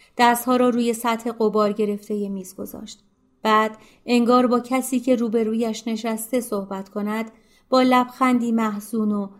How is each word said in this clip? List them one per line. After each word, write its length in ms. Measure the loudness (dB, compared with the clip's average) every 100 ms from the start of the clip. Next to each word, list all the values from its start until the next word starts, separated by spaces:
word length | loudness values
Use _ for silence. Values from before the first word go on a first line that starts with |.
| _ 2
دستها 400 | 4 4 2 2
را 120 | 4
روی 240 | 2 0
سطح 400 | -2 -2 -4 -4
غبار 400 | -2 0 2 0
گرفته 560 | 0 -2 -4 -6 -6 -4
میز 280 | -8 -10 -14
گذاشت. 480 | -14 -14 -16 -20 _ _ _ _
بعد 360 | 2 2 2 -4 -20 _ 0
انگار 400 | 2 4 4 4
با 140 | 2
کسی 400 | 0 -2 0 -2
که 160 | 2 0
روبرویش 720 | 2 0 0 -2 -2 -4 -6
نشسته 520 | -6 -4 -6 -4 -4
صحبت 480 | -2 -6 -6 -10 -10
کند، 420 | -8 -6 -6 -8 -12 _ _ 0
با 140 | 2
لبخندی 720 | 4 4 2 0 0 2 2
محزون 600 | 0 0 -4 -6 -2 -2
و 160 | -2 -4 -10